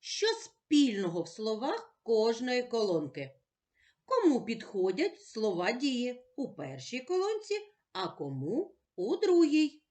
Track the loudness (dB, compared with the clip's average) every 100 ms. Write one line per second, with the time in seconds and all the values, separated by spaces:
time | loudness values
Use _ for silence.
0 | -10 -2 0 -2 -6 _ _ 4 4 2
1 | -2 -2 -6 -6 -6 -4 -4 -4 -8 _
2 | 0 2 4 2 0 -2 0 -2 2 0
3 | -2 -8 -12 -14 _ _ _ _ _ _
4 | _ 4 4 4 0 -6 -6 -2 0 2
5 | -2 -2 -14 -4 -2 0 0 0 0 0
6 | -2 -6 -14 -10 -10 -8 -12 -12 -10 -10
7 | -4 -2 0 -4 -4 -6 -6 _ _ -8
8 | -8 -6 -8 -6 -2 -2 -4 -8 _ -6
9 | -4 0 4 6 6 6 2 -2 _